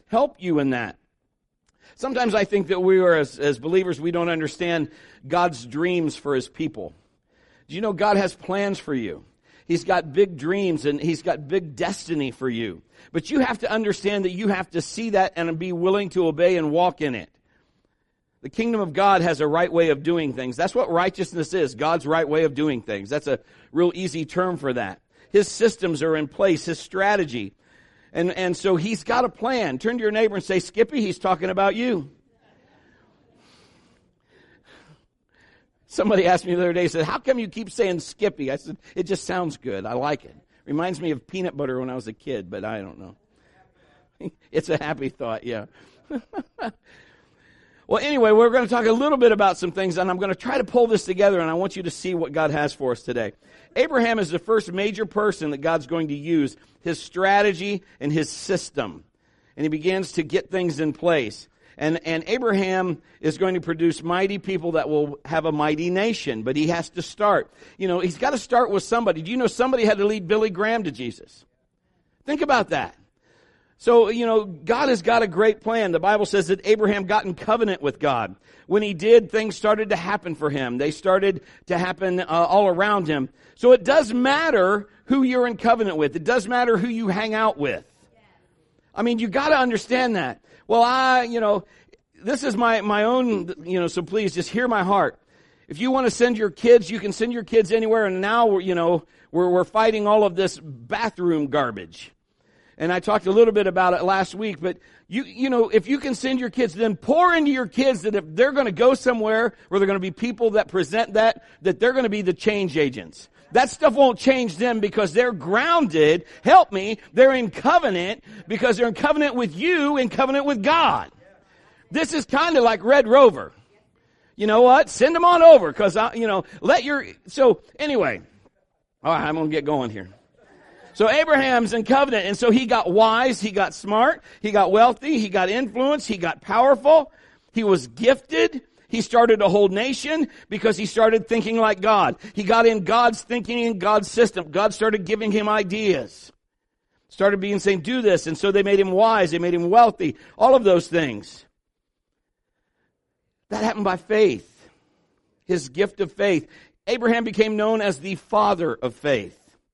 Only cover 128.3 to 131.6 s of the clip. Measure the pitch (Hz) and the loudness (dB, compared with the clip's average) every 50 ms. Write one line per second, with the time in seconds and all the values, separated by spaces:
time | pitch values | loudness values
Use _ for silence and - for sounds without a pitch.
128.3 | _ _ _ _ _ _ _ _ _ _ _ _ _ _ - 151 165 151 - 151 | _ _ _ _ _ _ _ _ _ _ _ _ _ _ -4 -2 -2 -2 -2 -4
129.3 | 156 160 156 156 151 156 143 143 151 139 127 113 107 101 90 90 95 _ _ _ | -4 -4 -4 -4 -4 -4 -4 -2 -4 -4 -4 -6 -8 -12 -14 -16 -20 _ _ _
130.3 | _ _ _ _ _ _ _ _ - - - - - - 208 226 254 302 330 320 | _ _ _ _ _ _ _ _ -20 -20 -20 -10 -2 0 2 2 4 2 2 4
131.3 | 302 269 269 262 254 233 | 4 2 4 2 2 2